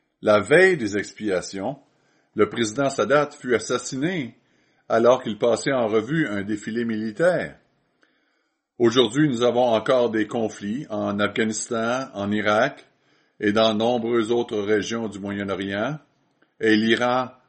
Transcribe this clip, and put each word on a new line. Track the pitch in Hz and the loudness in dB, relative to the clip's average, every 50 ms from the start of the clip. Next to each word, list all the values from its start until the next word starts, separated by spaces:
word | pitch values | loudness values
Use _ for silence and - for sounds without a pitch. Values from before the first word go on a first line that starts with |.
| _ _ _ _ | _ _ _ _
la | - 107 104 104 | 2 4 4 4
veille | 98 101 143 175 190 190 185 | 4 4 4 6 6 6 4
des | 147 113 101 98 | 2 -2 -4 -4
expiations, | 104 92 - - - 107 104 92 87 85 - 95 95 95 120 147 - _ _ _ _ _ _ _ _ _ _ - | -4 -6 -6 -10 -8 -4 -2 -2 -2 -4 -6 -8 -8 -6 -6 -8 -10 _ _ _ _ _ _ _ _ _ _ 0
le | 107 104 - | 0 0 2
président | - 120 117 107 107 135 139 135 | 0 -2 -4 -2 -2 0 -2 0
Sadat | - - 107 104 139 151 147 143 | 0 0 0 2 2 2 2 0
fut | - - - 123 123 | -4 -8 -4 0 0
assassiné | - - - 127 123 - - 143 131 139 175 196 170 127 117 - _ _ _ _ _ _ _ _ _ _ - | 0 0 -2 -4 -4 -4 -6 -6 -4 -4 -4 -4 -4 -6 -8 -10 _ _ _ _ _ _ _ _ _ _ 0
alors | 113 113 120 120 127 123 | 2 4 6 6 4 4
qu'il | - 117 104 104 | 2 -4 -4 0
passait | 120 120 113 107 - 147 | 0 2 2 2 0 -2
en | 139 127 117 104 | 0 0 0 0
revue | 107 113 104 120 156 165 151 110 | 0 0 0 0 0 -2 -2 -2
un | 104 101 | -2 -4
défilé | 98 101 110 104 - 113 110 117 120 | -4 -4 -6 -6 -6 -6 -4 -4 -2
militaire. | 117 110 107 107 113 104 - 165 170 175 147 98 73 69 - _ _ _ _ _ _ _ _ _ _ _ _ _ _ _ _ _ _ _ _ _ _ _ - | -2 -4 -4 -4 -6 -2 0 2 2 2 0 -2 -6 -10 -16 _ _ _ _ _ _ _ _ _ _ _ _ _ _ _ _ _ _ _ _ _ _ _ 0
Aujourd'hui, | 120 117 117 131 123 107 110 143 156 151 | 2 4 4 4 2 4 2 2 0 2
nous | 123 113 | 2 0
avons | 120 120 117 120 127 123 113 | 0 2 2 2 2 2 2
encore | 107 - - 131 127 120 117 | 0 2 2 2 2 2 2
des | 110 110 107 | 0 0 -2
conflits | - - 120 113 104 - - 101 101 110 139 151 - | -2 -2 -4 -4 -4 -6 -6 -8 -6 -6 -6 -8 -8
en | 110 104 104 104 101 101 | -6 -4 -4 -2 -2 0
Afghanistan, | 104 101 101 - 110 110 107 - - - 120 113 113 117 123 131 135 - - | -2 0 0 0 -2 -2 -2 -6 -6 -6 -4 -2 -2 -2 -2 -4 -6 -8 -8
en | 101 101 101 | -6 -4 -2
Irak | 104 107 98 104 104 110 127 147 - - - _ _ _ _ _ _ _ _ _ _ - | -2 0 2 2 2 2 2 0 -2 -8 -20 _ _ _ _ _ _ _ _ _ _ -2
et | 107 104 | 0 0
dans | 101 110 110 113 107 | 2 4 4 2 2
nombreuses | 104 113 117 123 120 113 113 120 117 110 107 | 2 0 0 0 0 0 0 0 0 0 0
autres | 120 120 117 - 113 104 | 0 -2 -2 -2 -4 -4
régions | 101 101 107 104 95 104 113 117 113 | 0 0 0 0 0 -2 -6 -6 -6
du | 104 98 98 | -6 -8 -8
Moyen-Orient, | 98 101 101 101 101 98 95 90 98 98 101 101 110 131 151 156 _ _ _ _ _ _ _ _ _ _ _ - | -8 -6 -6 -6 -4 -4 -4 -4 -4 -4 -4 -4 -4 -4 -6 -8 _ _ _ _ _ _ _ _ _ _ _ -2
et | 110 113 107 | 2 4 4
l'Iran | 107 110 113 113 104 123 123 123 131 127 120 - _ _ | 4 4 2 2 2 2 0 0 0 -2 -4 -8 _ _